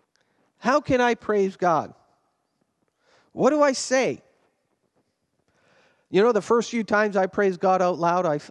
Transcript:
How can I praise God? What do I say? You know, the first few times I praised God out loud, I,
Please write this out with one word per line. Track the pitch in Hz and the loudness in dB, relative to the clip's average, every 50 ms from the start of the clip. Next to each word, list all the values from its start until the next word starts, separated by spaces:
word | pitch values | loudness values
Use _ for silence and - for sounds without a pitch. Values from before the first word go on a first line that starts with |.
| _ _ _ _ _ _ _ _ _ _ _ _ | _ _ _ _ _ _ _ _ _ _ _ _
How | - 226 269 302 | -2 0 0 0
can | - - 269 247 | 0 0 0 0
I | 247 240 233 | 2 0 0
praise | 233 - - 214 208 196 190 190 | -2 -4 -2 0 0 0 -2 -2
God? | - 185 180 165 143 113 85 - - _ _ _ _ _ _ _ _ _ _ _ _ _ _ _ _ _ _ _ _ _ _ _ _ _ _ | -2 0 0 0 0 -2 -6 -12 -20 _ _ _ _ _ _ _ _ _ _ _ _ _ _ _ _ _ _ _ _ _ _ _ _ _ _
What | _ - 175 247 | _ 0 0 2
do | 302 302 | 2 2
I | 294 285 269 | 2 0 0
say? | - - - 254 269 247 170 135 - - _ _ _ _ _ _ _ _ _ _ _ _ _ _ _ _ _ _ _ _ _ _ _ _ _ _ _ _ _ _ _ _ _ _ _ _ _ | -2 -4 -2 -2 0 0 -2 -4 -6 -12 _ _ _ _ _ _ _ _ _ _ _ _ _ _ _ _ _ _ _ _ _ _ _ _ _ _ _ _ _ _ _ _ _ _ _ _ _
You | - 180 208 | 0 2 2
know, | 240 | 4
the | 226 208 | 2 0
first | 175 - 226 240 220 - | 0 0 0 0 0 -2
few | - 233 214 | -4 -6 -4
times | - 214 208 214 214 190 | -2 0 0 0 0 0
I | 202 190 190 | -2 -2 -2
praised | - - 202 196 185 175 | -2 -2 -2 -2 -2 -2
God | - 185 185 185 | 0 0 0 2
out | 180 180 180 135 | 0 -2 -2 -2
loud, | 170 170 175 185 180 | -2 -2 0 0 0
I, | 170 147 147 - - | -2 -2 -4 -6 -10